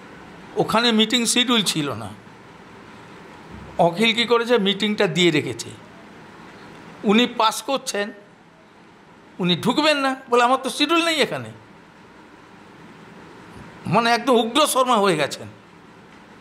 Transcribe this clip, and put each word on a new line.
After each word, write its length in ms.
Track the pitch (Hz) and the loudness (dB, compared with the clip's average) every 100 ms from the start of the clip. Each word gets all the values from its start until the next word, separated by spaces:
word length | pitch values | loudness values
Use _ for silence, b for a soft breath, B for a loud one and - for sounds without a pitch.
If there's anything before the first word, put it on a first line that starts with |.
| - - - - - 214 | -20 -20 -20 -20 -10 -4
ওখানে 360 | - 220 240 | 0 0 2
মিটিং 340 | 220 220 254 226 | 2 2 0 0
শিডিউল 360 | 240 247 233 | 0 2 0
ছিল 320 | 175 160 143 | 0 -4 -4
না। 140 | 110 98 110 - - - - - - - - - - - - - - - - | -6 -12 -16 -20 -20 -20 -20 -20 -20 -20 -20 -20 -20 -20 -20 -20 -18 -10 0
অখিল 360 | 170 170 226 | 0 2 0
কী 100 | 220 | 0
করেছে? 340 | 226 233 233 233 | 0 0 2 0
মিটিংটা 480 | 190 196 214 214 196 | 0 -2 -2 0 0
দিয়ে 240 | 156 175 | 2 2
রেখেছে। 400 | 151 127 - - - - - - - - - - - - - - - | 2 -2 -10 -12 -16 -20 -20 -20 -20 -20 -20 -20 -20 -20 -20 -20 -6
উনি 220 | 220 220 247 | 2 2 2
পাস 360 | 240 220 - | 2 0 0
করছেন, 500 | - 262 - 202 202 - - - - - - - - - - - - - | -4 -6 -4 -6 -6 -10 -20 -20 -20 -20 -20 -20 -20 -20 -20 -20 -16 -4
উনি 180 | 175 170 | -2 0
ঢুকবেন 400 | 214 294 302 285 | 0 2 2 2
না, 200 | 269 262 247 | 0 -4 0
বলে, 120 | 240 | 2
"আমার 140 | 240 262 | 2 2
তো 80 | 254 | -2
শিডিউল 340 | - 294 330 | -2 0 2
নেই 100 | 330 | 0
এখানে।" 360 | 311 233 143 110 110 - - - - - - - - - - - - - - - - - - - - - - - | 0 -2 -4 -10 -16 -20 -20 -20 -20 -20 -20 -20 -20 -20 -20 -20 -20 -20 -20 -20 -20 -20 -20 -20 -20 -20 -12 0
মানে, 240 | 202 233 | 2 2
একদম 240 | 233 240 | 2 4
উগ্র 320 | 240 233 285 285 | 2 2 2 2
শর্মা 300 | 254 254 226 | 2 2 2
হয়ে 200 | 196 156 | 2 2
গেছেন। 300 | 135 - 107 - - - - - - - - - | -2 -6 -16 -20 -20 -20 -20 -20 -20 -20 -20 -20